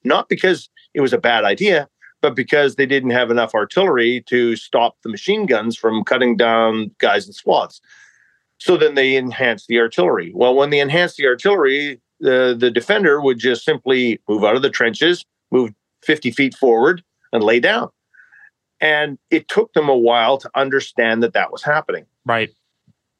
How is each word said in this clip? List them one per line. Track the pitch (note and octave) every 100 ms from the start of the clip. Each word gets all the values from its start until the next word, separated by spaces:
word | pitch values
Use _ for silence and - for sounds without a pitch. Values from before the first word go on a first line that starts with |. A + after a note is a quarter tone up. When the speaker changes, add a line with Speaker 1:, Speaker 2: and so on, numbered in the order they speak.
Speaker 1:
not | A#2+ E3+ -
because | F#3 F#3 E3 - _ _
it | -
was | C3+
a | A#2+
bad | A#2 A#2
idea, | G#2 G2+ G3+ E3+ C#3+ _ - _
but | D3+ B2+
because | B2+ D3 C#3 A#2+
they | C3+
didn't | C#3 B2+
have | B2 A#2+
enough | A#2+ A2+
artillery | A2 G#2 - F#3+ C3 A#2 B2 -
to | B2 A#2+ A2+
stop | - C3 A#2 -
the | A#2+
machine | G2+ - G#3+ G3+
guns | A2+ A2+ A2+
from | A2+ A2
cutting | G#2 B2+ B2 A2
down | A#2 A2+ A2+ A2 G#2 -
guys | A#2 G#2 G2
in |
swaths. | G2+ - D#3 - - _ - - _ _ _ _ _
So | - F3
then | D3+ C#3
they | C3 C3+
enhanced | B2+ A2+ B2+ G#2+ -
the | A#2+
artillery. | A#2 - F3+ A2+ E2+
Well, | F#2+ B2 C3
when | C#3+
they | D3
enhanced | C#3 E3 F3 -
the | C3+
artillery, | B2 G3 G3+ C#3 C#3 D3 B2 _ _
the, | C#3 B2+ B2+ A#2+
the | B2
defender | A#2 - G#3 F3+ D3
would | C#3+ A#2+
just | B2 A#2 -
simply | D3 - C3 B2 A2 -
move | G#2
out | G#2 A#2+
of |
the | C3+
trenches, | - A#2 A2+ D#3+ F3 - _ _
move | B2+ A#2 G#2 _ _
fifty | - D3+ B2
feet | A#2 C3+ -
forward, | C3 A2+ C3+ F3+ - _ _
and | A#2
lay | G#2 A#2+
down. | D#3 A3+ A#3+ - _ _ _ _ - _ _ _
And | D#3 D3+ D3+ C3+ _
it | D#3+ -
took | - A3+
them | E3+ D3
a | C3
while | A#2 A#2 A2+ C3+
to | - -
understand | C3+ C3+ - - A2+ A2+
that | A#2
that | G2+ F#2
was | -
happening. | - D3+ - F2 - _ -
Speaker 2:
Right. | A#2 G#2+ _ _ _ _ _ _ _